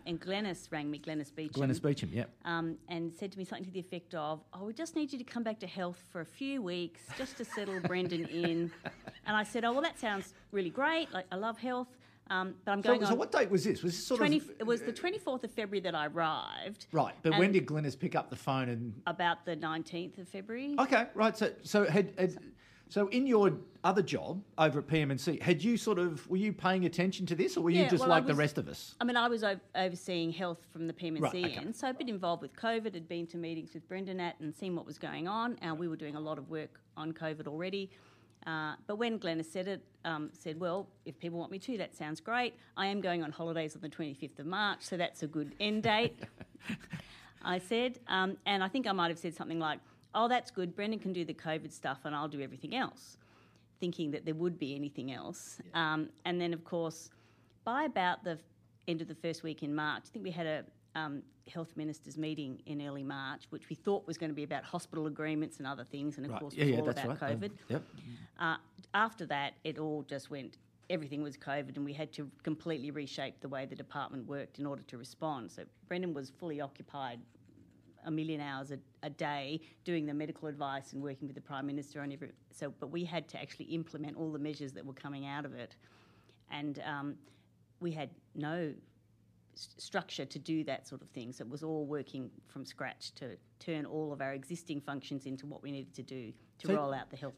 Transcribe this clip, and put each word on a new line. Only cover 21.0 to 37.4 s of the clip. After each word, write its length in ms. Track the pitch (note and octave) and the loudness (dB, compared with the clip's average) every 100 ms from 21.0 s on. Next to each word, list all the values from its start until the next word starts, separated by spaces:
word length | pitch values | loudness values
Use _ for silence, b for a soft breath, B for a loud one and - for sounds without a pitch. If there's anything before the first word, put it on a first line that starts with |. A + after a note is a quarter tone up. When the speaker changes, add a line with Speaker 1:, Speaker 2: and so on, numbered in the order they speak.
| A#3+ | 6
Speaker 2:
right. 240 | - A3 A3 | 4 4 6
So, 140 | G#3 - | 2 0
so 220 | - G#3 | 2 6
had, 280 | G#3 F3+ G3 - | 8 8 6 4
had, 180 | F#3 - - - b b b | 2 2 -10 -18 b b b
so 180 | - G3 | 2 4
in 200 | B3 C4+ | 4 8
your 240 | A3+ G3 D3+ - - | 10 8 6 -4 0
other 180 | F3 G3+ | 4 6
job 400 | D#3+ B2+ D#2+ F3 - - | 6 2 -2 -6 -4 6
over 220 | D#3 C#3+ | 6 6
at 80 | - | 4
P 100 | D#3+ | 4
M 100 | D3 | 4
and 80 | C3+ | 2
C, 180 | - D3 | 2 2
had 220 | - E3+ | 6 6
you 140 | F#3+ A#3 | 6 4
sort 240 | - F#3+ | 4 4
of, 280 | F3 D3+ - | 4 2 0
were 80 | F#3 | 2
you 160 | G#3+ | 2
paying 320 | F#3+ F#3 F#3+ | 4 4 6
attention 420 | F3 - F#3 - F#3 | 4 4 2 2 0
to 100 | D#3+ | 2
this, 200 | C#4 - | 2 4
or 40 | |
were 100 | E3+ | 6
you 120 | F3 | 8
Speaker 1:
Yeah, 80 | - | 8
Speaker 2:
just 100 | F3 | 8
Speaker 1:
well, 100 | E3+ | 8
I 60 | E3 | 8
Speaker 2:
like 100 | C3 | 8
the 60 | |
Speaker 1:
was, 60 | C#3+ | 6
Speaker 2:
rest 200 | D3 D3 | 4 2
of 80 | E2+ | -4
us? 300 | C#2+ - - | -6 -10 -2
Speaker 1:
I 40 | |
mean, 120 | A#3+ A#3+ | 2 4
I 120 | A#3+ | 4
was 160 | A#3 | 4
o-, 160 | G#3+ G3 - - | 2 0 -2 0
overseeing 560 | F#3 F3+ - F3 E3 | 0 0 -2 0 2
health 340 | E3 F#3 E3 - | 0 -2 -4 -8
from 160 | D#3+ E3 | -6 -4
the 40 | |
P 140 | D3+ F3 | -2 -2
M 120 | D#3+ | 2
and 120 | E3 | 2
C 140 | F3+ | 2
Speaker 2:
Right, 80 | F3 | -2
okay. 80 | B2+ | -2
Speaker 1:
end, 160 | E3 A3+ | -6 -4
so 100 | C4+ | -4
I'd 100 | C4 | -2
been 120 | B3+ | -4
involved 340 | G3+ F3+ E3+ | -2 0 0
with 140 | C#3+ - | -2 -4
covid, 380 | A3+ A3+ A3 | 0 0 0
had 120 | F#3 E3 | -6 -6
been 220 | F3 E3+ | -4 -4
to 80 | F3 | -4
meetings 360 | D#3+ D#3+ D#3+ | -4 -4 -8
with 140 | E3 - | -12 -8
Brendan 300 | F#3 G3 F#3 | -6 -4 -2
Nat 180 | F3 - | -4 -4
and 120 | D#3 | -8
seen 220 | - F#3+ | -6 -2
what 100 | E3+ | -2
was 140 | - D3 | -4 -8
going 300 | D3+ D3 E3+ | -6 -4 -2
on. 300 | G#3+ A#3+ A#3 | 0 -2 -2
Uh, 140 | F3 D#3 | -4 -2
we 100 | F3 | -2
were 80 | |
doing 220 | D#3 D3+ D3 | -4 -6 -6
a 40 | |
lot 180 | D#3 D3+ | -4 -6
of 120 | C3+ | -4
work 300 | D#3+ D3 - _ - | -6 -8 -12 _ -8
on 160 | D#3 | -6
covid 340 | D#3+ D#3+ D#3 | -4 -4 -4